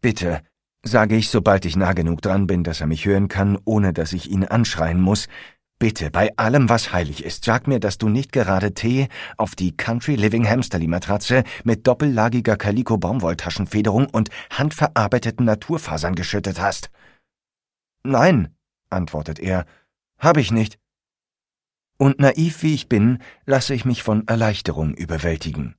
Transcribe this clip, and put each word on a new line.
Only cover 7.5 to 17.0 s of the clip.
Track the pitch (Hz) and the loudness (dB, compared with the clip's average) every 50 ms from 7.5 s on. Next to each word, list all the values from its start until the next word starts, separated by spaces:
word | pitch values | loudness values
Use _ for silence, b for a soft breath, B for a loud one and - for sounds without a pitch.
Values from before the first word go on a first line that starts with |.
| 110 123 - - | 0 0 0 0
mir, | 139 117 | 0 0
dass | - 101 95 - | 0 -2 -4 -2
du | 110 107 | 0 0
nicht | 104 127 139 - | 0 0 -2 -2
gerade | - 135 110 92 98 92 95 104 95 | 0 0 0 2 2 0 0 -2 -4
Tee | - - 113 123 131 139 123 B B B B B B | -2 -2 0 0 0 0 -2 B B B B B B
auf | 107 95 - | -4 -4 -2
die | - 92 90 78 | -2 -2 -2 -2
Country | - - - 117 120 - - 147 | -4 -4 -2 -4 -2 -2 -2 0
Living | 117 101 107 101 113 120 104 | 2 2 2 2 2 2 2
Hamsterli-Matratze | 117 131 120 - - 87 82 82 82 90 - - 101 104 - - 127 131 113 B B B B | 2 0 0 -2 -4 -2 -2 0 -2 -4 -2 -2 -4 -2 0 2 2 2 2 B B B B
mit | 113 113 107 - 127 | 0 0 2 2 2
doppellagiger | 123 - 151 147 131 113 107 120 117 120 113 117 107 101 | 2 4 2 0 2 2 2 2 2 0 2 0 0 0
Calico-Baumwolltaschenfederung | - 104 104 117 123 - 113 101 82 87 104 90 92 82 87 82 - - - - 98 - - 107 107 107 98 113 139 - | 0 -2 0 0 0 0 0 0 0 -2 -2 0 -2 -2 -4 -4 -6 -8 -4 -4 -6 -2 -2 0 0 2 2 2 0 2
und | - 113 110 - B B B B | 0 -2 -2 -2 B B B B
handverarbeiteten | - - 143 151 147 - 151 - - 120 107 101 - 123 - 117 - - 127 | -4 -2 -2 -2 0 -2 -2 0 0 0 0 2 0 0 0 -2 -2 0 2
Naturfasern | 113 107 107 - - 165 160 - - - 80 76 85 92 | 2 2 0 -2 -6 -6 -6 -4 -6 -6 -4 -4 -4 -4
geschüttet | 90 90 - - 101 98 101 90 - | -4 -4 -4 -4 -4 -2 -4 -4 -2
hast.“ | 92 101 92 - - - b b | -2 -2 -2 -4 -8 -12 b b